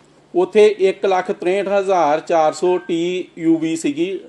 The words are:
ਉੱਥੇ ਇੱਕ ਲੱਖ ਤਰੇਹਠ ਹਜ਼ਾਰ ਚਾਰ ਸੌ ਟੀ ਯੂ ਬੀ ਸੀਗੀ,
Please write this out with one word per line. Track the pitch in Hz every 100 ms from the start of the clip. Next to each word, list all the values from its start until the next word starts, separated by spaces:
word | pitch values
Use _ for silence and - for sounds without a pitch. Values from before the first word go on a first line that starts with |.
| _ _ _
ਉੱਥੇ | 170 180 214 214 202
ਇੱਕ | 190 190 202
ਲੱਖ | 185 185
ਤਰੇਹਠ | 202 175 196 190
ਹਜ਼ਾਰ | 202 196 185 147 156
ਚਾਰ | 156 165 156
ਸੌ | 147 180 180
ਟੀ | 180 165 175 185 - 175
ਯੂ | 160 160
ਬੀ | 160 160
ਸੀਗੀ, | 151 143 180 185